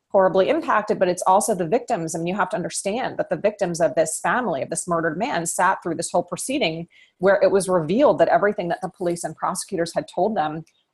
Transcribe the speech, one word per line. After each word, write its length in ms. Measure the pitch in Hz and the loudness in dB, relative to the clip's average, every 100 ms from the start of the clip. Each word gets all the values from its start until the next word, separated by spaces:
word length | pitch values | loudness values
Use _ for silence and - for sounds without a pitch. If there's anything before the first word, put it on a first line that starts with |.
| _ | _
horribly 420 | 196 185 190 190 | 4 4 4 2
impacted, 480 | 320 254 214 208 208 | 2 0 0 0 0
but 100 | 180 | 0
it's 160 | 175 190 | 0 2
also 280 | 196 - | 4 2
the 120 | 185 160 | -2 0
victims. 480 | 240 - 190 160 | -2 0 -4 -4
I 40 | 170 | -4
mean, 80 | 170 | -4
you 100 | 202 | -2
have 140 | 185 | -2
to 60 | 165 | -4
understand 600 | 175 - 196 226 190 160 | -6 -6 -4 -4 -4 -4
that 140 | - | -4
the 60 | 165 | -2
victims 440 | 208 214 180 165 | -2 -2 -4 0
of 140 | 160 | 0
this 260 | 165 156 - | 2 -2 -2
family, 400 | 175 220 226 139 | -2 0 -2 -4
of 80 | 123 | -6
this 180 | 165 180 | -6 -4
murdered 300 | 170 165 160 | -2 -2 -2
man, 300 | 262 175 170 | -4 -4 -4
sat 360 | - 185 190 | 0 0 0
through 120 | 180 | -4
this 180 | 160 - | -6 -2
whole 100 | 185 | -2
proceeding 680 | 175 175 - 277 180 165 170 _ _ - | -2 -6 -4 -2 -2 -2 -10 _ _ 0
where 220 | 190 190 | 2 4
it 80 | 185 | 4
was 200 | 196 185 | 4 2
revealed 480 | 185 151 220 269 156 | 0 2 4 4 4
that 100 | - | 4
everything 400 | 170 202 208 175 | 4 2 0 -4
that 140 | - | -4
the 80 | 185 | -6
police 340 | - 175 175 | -4 -4 -4
and 100 | 160 | -6
prosecutors 600 | 160 160 180 - 175 165 | -6 -6 -6 -6 -4 -4
had 120 | 156 - | -4 -6
told 220 | - 202 202 | -2 -2 0
them 280 | 151 160 - _ _ | -4 -6 -12 _ _